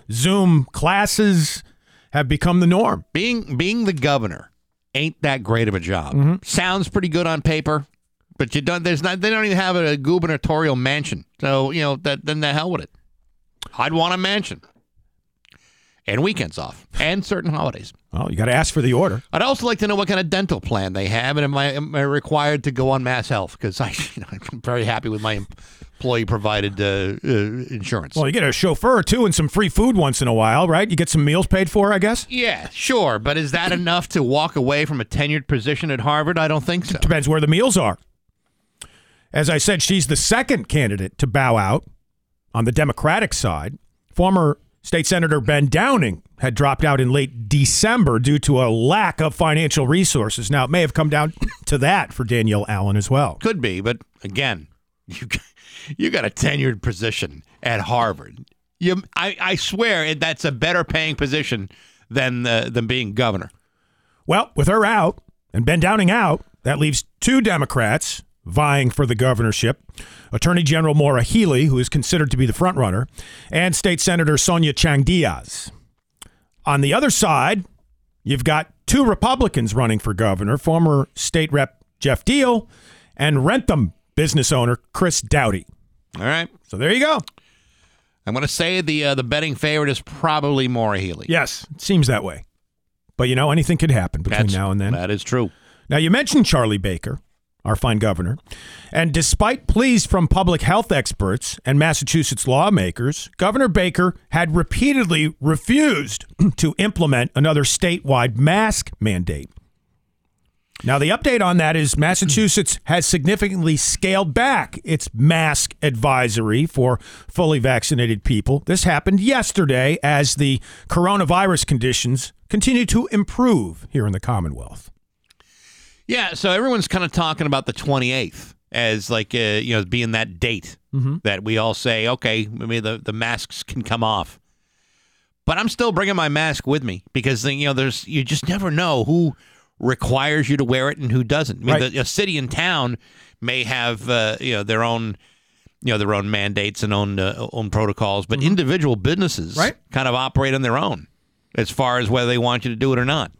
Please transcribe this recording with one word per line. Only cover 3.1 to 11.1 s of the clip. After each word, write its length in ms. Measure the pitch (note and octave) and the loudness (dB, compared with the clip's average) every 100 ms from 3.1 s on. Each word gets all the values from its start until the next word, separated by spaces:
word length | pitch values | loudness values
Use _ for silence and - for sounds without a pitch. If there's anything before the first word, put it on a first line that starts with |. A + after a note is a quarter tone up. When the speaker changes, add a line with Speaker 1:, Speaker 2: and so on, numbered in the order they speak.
Speaker 2:
Being, 440 | D#3+ A3+ A#3 F3 B2+ | -4 -2 -2 -4 -2
being 280 | F3+ A#3 G#3 | -2 0 -2
the 80 | |
governor 580 | D3+ D3 C#3 G#2 - - _ _ _ _ C3+ | 0 0 0 -2 -8 -16 _ _ _ _ -6
ain't 260 | D#3 - | -4 -4
that 220 | D3 C3+ | -4 -2
great 240 | G2+ A2+ A2 | -2 0 0
of 80 | F#2+ | -2
a 40 | |
job. 360 | E2+ F#2 C#2+ C#3 | -2 -4 -2 2
Speaker 1:
Mm-hmm. 200 | D3 F#3+ | 2 0
Speaker 2:
Sounds 480 | - - F#3 G3 - | -2 -2 0 -2 -2
pretty 200 | G3+ F3+ | -2 -2
good 180 | E3 E3 | 0 -2
on 160 | D#3 | -2
paper, 420 | D3+ D#3 D3+ D3+ C#3+ _ _ _ _ - | 0 -2 0 -4 -4 _ _ _ _ -6
but 160 | B2 D3 | -4 -2
you 60 | |
don't. 200 | C#3 F3 | -2 -2
There's 200 | E3+ D#3 | 0 0
not. 180 | F3 F#3 | 0 -2
They 80 | G#3 | 0
don't 160 | A3 G#3+ | 0 0
even 120 | F#3 | 0
have 180 | F#3 F3+ | 0 0
a 200 | D#3 D3 | 0 0
gubernatorial 800 | C3+ F3+ E3 D3 - D#3 D#3 B2+ | 0 0 0 -2 0 0 0 0
mansion. 500 | B2+ D3 C#3+ | 0 -2 -4